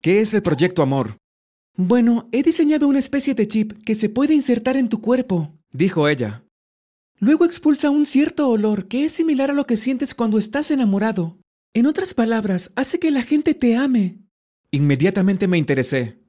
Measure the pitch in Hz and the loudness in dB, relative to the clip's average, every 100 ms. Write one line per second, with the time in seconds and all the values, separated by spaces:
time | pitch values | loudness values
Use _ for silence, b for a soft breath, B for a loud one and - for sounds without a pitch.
0 | 160 196 214 214 196 143 175 180 135 135 | 2 2 2 0 0 0 0 2 0 0
1 | 110 107 _ _ _ _ _ - 180 240 | -4 -8 _ _ _ _ _ -4 2 4
2 | 233 233 - 240 285 330 302 302 285 277 | 4 2 -2 0 0 2 2 2 2 0
3 | 254 285 277 262 208 214 214 - - 220 | 0 -4 -2 -2 0 0 -2 -6 -4 -2
4 | 214 220 294 311 269 240 233 262 240 214 | -2 0 2 2 2 0 0 0 0 -2
5 | - 254 254 180 151 - _ 135 185 175 | 0 0 0 -4 -4 -10 _ -2 -2 2
6 | 147 147 113 110 _ _ _ _ _ _ | 0 0 -4 -8 _ _ _ _ _ _
7 | _ _ 202 311 339 339 302 285 294 294 | _ _ 0 2 2 0 0 0 0 0
8 | 294 262 311 330 285 226 214 214 - 247 | 2 2 0 0 0 2 0 -2 -4 -2
9 | 302 - 320 269 277 285 277 226 254 262 | -2 -2 0 0 0 -2 -2 -2 -2 -4
10 | 277 - 226 214 214 285 294 285 220 196 | -4 -4 0 0 -2 -4 -2 0 0 0
11 | 214 220 165 170 _ _ _ 220 254 311 | 0 -2 -6 -8 _ _ _ 0 2 0
12 | 370 - 226 226 202 180 - - 269 349 | -4 -2 0 0 0 -4 -4 -6 -4 -2
13 | 320 285 240 302 302 302 247 233 277 247 | 0 0 0 0 0 0 2 2 2 0
14 | 185 - _ _ _ _ _ 139 143 135 | 0 -4 _ _ _ _ _ 0 2 2
15 | 170 196 185 190 190 175 135 135 127 135 | 2 2 0 0 0 0 0 0 0 -2
16 | 117 - | -4 -10